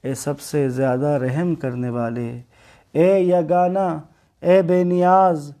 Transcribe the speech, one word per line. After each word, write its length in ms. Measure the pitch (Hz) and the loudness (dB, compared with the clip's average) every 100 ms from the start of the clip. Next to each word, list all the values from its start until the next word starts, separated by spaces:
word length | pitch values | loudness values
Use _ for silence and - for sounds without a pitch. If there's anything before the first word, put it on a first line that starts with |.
اے 100 | 131 131 | -8 -8
سب 240 | - 143 | -6 -8
سے 280 | - 151 135 | -6 -4 -2
زیادہ 460 | 123 131 127 143 143 | -2 -2 0 0 -2
رحم 320 | 127 135 175 | -2 -2 -2
کرنے 360 | 160 135 123 123 | -4 -6 -6 -6
والے، 380 | 120 117 117 117 120 123 _ _ _ _ | -4 -6 -6 -8 -10 -18 _ _ _ _
اے 140 | 143 175 196 | 0 2 4
یگانہ، 680 | 180 180 160 175 180 185 190 160 - _ _ _ | 2 0 2 2 2 0 -2 -4 -10 _ _ _
اے 180 | 175 185 | 2 4
بے 200 | 170 180 | 4 2
نیاز 640 | 180 180 180 185 190 165 147 143 | 2 2 4 6 4 2 -6 -20